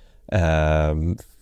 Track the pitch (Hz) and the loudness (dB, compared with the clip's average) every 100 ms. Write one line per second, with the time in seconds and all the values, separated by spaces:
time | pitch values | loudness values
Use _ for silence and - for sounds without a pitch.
0 | - - - 92 82 78 78 78 76 78 | -20 -20 -4 0 2 2 2 2 0 -2
1 | 82 - - - | -2 -6 -10 -10